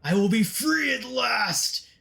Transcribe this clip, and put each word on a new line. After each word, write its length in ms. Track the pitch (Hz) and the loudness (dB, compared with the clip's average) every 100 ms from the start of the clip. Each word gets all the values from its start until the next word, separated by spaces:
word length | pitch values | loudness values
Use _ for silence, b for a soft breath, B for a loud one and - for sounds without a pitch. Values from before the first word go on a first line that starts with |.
I 120 | 147 | 2
will 140 | 190 202 | 2 4
be 140 | 220 | 4
free 520 | 202 - 294 311 285 | 2 0 -2 -2 -2
at 100 | 262 | -4
last! 800 | 247 254 240 226 202 165 - - - _ | -4 -2 0 0 0 -2 -2 -4 -10 _